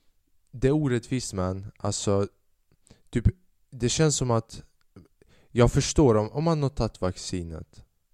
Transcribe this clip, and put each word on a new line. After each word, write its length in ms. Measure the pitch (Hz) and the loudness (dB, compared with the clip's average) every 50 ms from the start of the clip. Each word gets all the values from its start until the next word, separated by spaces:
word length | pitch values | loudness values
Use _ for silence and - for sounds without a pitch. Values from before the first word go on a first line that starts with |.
| _ _ _ _ _ _ _ _ _ _ | _ _ _ _ _ _ _ _ _ _
det 160 | - 117 117 131 | -8 -2 0 2
är 40 | |
orättvist, 600 | 147 156 151 135 123 117 - - 135 123 - - - | 2 2 2 0 0 -2 -2 -4 -4 -6 -4 -6 -4
man. 380 | 95 90 92 95 98 101 107 - _ | -4 -4 -4 -4 -6 -10 -14 -14 _
Alltså, 500 | - 104 101 - - 107 101 98 101 - - _ _ _ _ _ _ _ _ _ _ _ - _ _ _ | -6 -6 -4 -2 -2 0 0 0 0 -2 -6 _ _ _ _ _ _ _ _ _ _ _ -20 _ _ _
typ, 160 | - 123 107 - - - _ _ _ _ _ _ | -6 0 2 2 0 0 _ _ _ _ _ _
det 200 | - 120 120 120 | -10 -4 -4 -2
känns 260 | - - 160 151 139 | 0 2 2 2 2
som 160 | - 131 123 | 0 0 0
att 320 | 117 113 - - - - - _ _ _ _ _ _ - - _ _ _ _ _ _ _ _ _ | 0 -2 -2 -4 -12 -20 -20 _ _ _ _ _ _ -20 -20 _ _ _ _ _ _ _ _ _
jag 200 | - 113 120 143 | 2 4 4 6
förstår 440 | - 143 135 - - - 151 123 107 | 6 2 0 2 2 4 4 6 6
om, 140 | 107 107 110 | 4 2 0
om 140 | - 143 160 | -4 -2 -2
man 200 | 170 165 151 143 | 0 0 0 0
har 60 | 127 | -2
tagit 320 | - - 117 104 - - | -2 -2 -2 -4 -2 -4
vaccinet. 840 | 92 92 90 - - - - 90 85 82 80 80 87 - _ - - _ _ _ _ _ | -4 -4 -4 -6 -8 -8 -8 -8 -8 -8 -12 -14 -16 -18 _ -20 -20 _ _ _ _ _